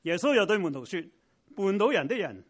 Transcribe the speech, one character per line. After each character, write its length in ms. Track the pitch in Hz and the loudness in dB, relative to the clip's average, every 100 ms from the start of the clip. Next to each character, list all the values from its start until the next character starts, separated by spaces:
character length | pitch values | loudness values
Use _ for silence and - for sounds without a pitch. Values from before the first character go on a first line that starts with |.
耶 160 | 165 170 | -2 0
穌 180 | 262 262 | 2 4
又 100 | 190 | 4
對 120 | 214 | 2
門 160 | 170 | 0
徒 100 | 139 | -6
說： 180 | 117 180 160 _ _ _ _ - | -8 -8 -8 _ _ _ _ -4
「絆 220 | 196 202 | -2 2
倒 100 | 226 | 2
人 180 | 233 139 | 2 0
的 120 | 247 | -4
人 260 | 160 95 | -6 -10